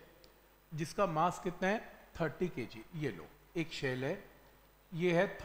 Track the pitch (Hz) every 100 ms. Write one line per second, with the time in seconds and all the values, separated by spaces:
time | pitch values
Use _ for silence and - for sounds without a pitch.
0 | - - - - - _ _ 151 160 -
1 | 202 156 170 170 180 170 190 220 - -
2 | - - 160 - 180 - 110 113 - 170
3 | 147 90 - - - 175 151 - 135 127
4 | 135 190 - - - - - - - 165
5 | 180 170 196 202